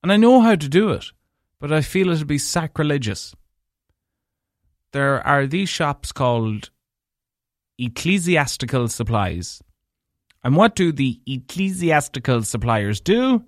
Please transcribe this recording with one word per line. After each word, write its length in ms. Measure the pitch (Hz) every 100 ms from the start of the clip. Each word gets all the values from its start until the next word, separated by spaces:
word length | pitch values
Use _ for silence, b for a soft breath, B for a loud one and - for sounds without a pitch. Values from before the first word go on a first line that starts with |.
And 100 | 170
I 40 | 208
know 260 | 233 254
how 120 | 226 196
to 120 | 147
do 220 | 160 214
it, 160 | 117 - _ _ _ _ _
but 140 | 147
I 80 | 156
feel 300 | 143 190 185
it'll 160 | 165 143
be 120 | 147
sacrilegious. 960 | - 175 160 - 151 143 113 95 - - _ _ _ _ _ _ _ _ _ _ _ _ _ _ _
There 340 | 143 139 139 -
are 200 | 143 139
these 220 | 170 196
shops 440 | - 151 143 -
called 580 | - 127 117 110 107 - _ _ _ _ _ _ _ _ _ _ -
Ecclesiastical 1080 | 123 120 165 196 175 165 139 - 123 131 120
Supplies. 760 | - 110 110 92 85 87 - _ _ _ _ _ _ _ _
And 120 | 123 147
what 180 | 220
do 160 | 220 175
the 300 | 143 131 117 -
ecclesiastical 1160 | 131 - - 190 185 170 151 - 135 123 123
suppliers 580 | 110 113 117 110 101 104
do? 440 | - 226 262 240